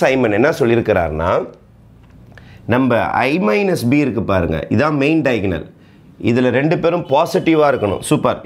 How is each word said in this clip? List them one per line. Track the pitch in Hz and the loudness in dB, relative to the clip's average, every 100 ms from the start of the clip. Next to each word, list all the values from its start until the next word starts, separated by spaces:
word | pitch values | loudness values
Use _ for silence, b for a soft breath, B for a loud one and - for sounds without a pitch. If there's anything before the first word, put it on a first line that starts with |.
சைமன் | 156 131 117 101 | 0 2 0 2
என்ன | 143 165 | 0 2
சொல்லியிருக்கிறார்னா, | 120 117 107 95 82 78 87 123 - - - - - - - - - - B B B | 2 2 2 0 0 -2 0 -2 -4 -12 -20 -20 -20 -20 -20 -20 -20 -20 B B B
நம்ம | 123 131 117 - - 127 | 0 2 0 0 -2 0
I | 160 208 | 0 0
minus | 208 196 151 120 | 0 0 -2 0
B | 143 139 | 0 0
இருக்கு | 107 90 | -2 -2
பாருங்க, | 95 85 78 - 107 | 0 0 -4 -2 0
இதான் | 151 147 | 0 0
மெயின் | 139 160 139 | 0 2 0
டயகனல். | 113 98 82 - - B B B - 107 | 0 -2 -4 -8 -20 B B B -6 -2
இதுல | 120 127 120 | 0 2 0
ரெண்டு | 143 175 | 0 0
பேரும் | 170 170 - | 0 -2 0
பாசிட்டிவா | 139 170 180 156 160 147 | 0 0 0 2 2 2
இருக்கணும். | 120 101 80 - | 2 -2 -2 0
சூப்பர், | 147 - 101 | 0 0 -2